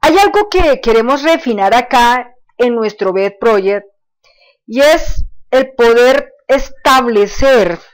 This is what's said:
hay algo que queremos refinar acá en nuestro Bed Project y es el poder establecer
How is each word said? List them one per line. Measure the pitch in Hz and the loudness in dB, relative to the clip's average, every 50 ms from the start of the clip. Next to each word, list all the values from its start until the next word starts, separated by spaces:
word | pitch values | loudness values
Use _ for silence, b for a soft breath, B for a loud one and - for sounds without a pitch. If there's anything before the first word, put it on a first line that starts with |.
hay | - 302 320 | 0 2 2
algo | 381 403 415 - 403 415 415 | 4 2 2 2 0 -2 0
que | - 370 359 311 269 254 | 0 0 0 0 0 -2
queremos | - 233 220 226 226 240 269 285 277 | 0 0 0 0 2 0 -2 -2 0
refinar | 320 330 330 - 262 226 202 196 196 214 | -2 -2 -2 -2 -6 -4 -2 0 0 0
acá | 240 247 247 - 254 240 240 240 254 - - _ _ _ _ _ | 0 0 0 0 0 2 2 0 -2 -4 -10 _ _ _ _ _
en | _ 240 247 240 | _ -2 -2 -2
nuestro | 233 220 214 208 - 196 190 185 | -2 -4 -4 -4 -4 -4 -4 -2
Bed | 190 196 202 196 _ | -2 -4 -4 -6 _
Project | - 233 220 208 190 190 202 202 202 - _ _ _ _ _ _ b b b b b b b b _ - | -2 0 0 0 0 -2 -4 -4 -6 -12 _ _ _ _ _ _ b b b b b b b b _ -10
y | 220 240 | -2 0
es | 277 294 320 330 - - - - - - - - - _ | 2 2 2 2 0 -2 -2 -2 -2 -4 -8 -18 -14 _
el | - 262 269 262 - | -2 -2 -2 -2 -2
poder | - 240 233 233 233 240 254 269 277 277 - _ _ _ | 0 2 2 4 4 2 2 2 -2 -6 -8 _ _ _
establecer | _ 254 277 269 - - - - 294 262 262 254 240 233 208 202 196 - - 269 269 269 240 196 175 170 165 - _ | _ -2 -2 -2 -6 -12 -6 -2 2 2 2 0 0 0 0 -2 -2 -2 0 0 2 4 2 2 0 -4 -8 -14 _